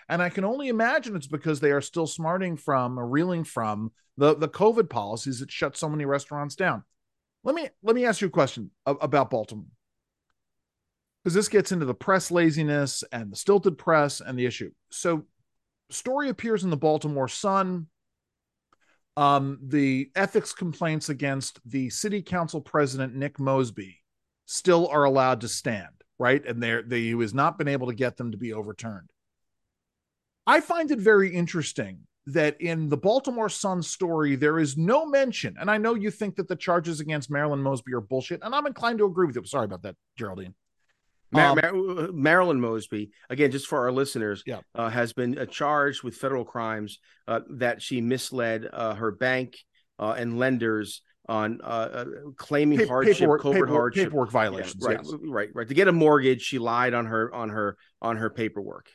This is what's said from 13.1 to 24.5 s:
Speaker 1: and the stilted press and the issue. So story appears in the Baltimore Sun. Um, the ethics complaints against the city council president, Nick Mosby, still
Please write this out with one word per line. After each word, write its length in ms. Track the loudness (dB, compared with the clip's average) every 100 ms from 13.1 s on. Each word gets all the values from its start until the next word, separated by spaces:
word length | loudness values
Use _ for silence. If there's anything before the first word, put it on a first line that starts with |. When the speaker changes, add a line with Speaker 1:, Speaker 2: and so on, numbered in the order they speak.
Speaker 1:
and 200 | -10 -10
the 60 | -2
stilted 420 | 2 4 4 0
press 420 | 2 4 4 -2
and 160 | -8 -2
the 80 | -2
issue. 240 | -4 -10 -14 _
So 340 | -4 -2 -2 -4 _ _ _ _ _ _
story 400 | -10 -4 -2 -2
appears 340 | -4 -2 -2
in 60 | 0
the 80 | 0
Baltimore 500 | 2 2 0 -2 -2
Sun. 600 | -2 0 2 0 -2 -8 _ _ _ _ _ _ _ _ _ _ _ _ 2
Um, 420 | 4 4 2 -6
the 480 | -2 2 2 0 -2 -2
ethics 380 | 0 0 -2
complaints 560 | -6 -6 -4 -2 -2 -4
against 500 | -4 -2 -4 -6 -12 -8
the 240 | -6 -4
city 320 | -4 -4 -4
council 400 | -4 -4 -4 -6
president, 540 | -2 0 0 0 -6 -4
Nick 220 | -8 -4
Mosby, 640 | 0 2 0 -4 -16 -18 _ _ _ _
still 420 | -12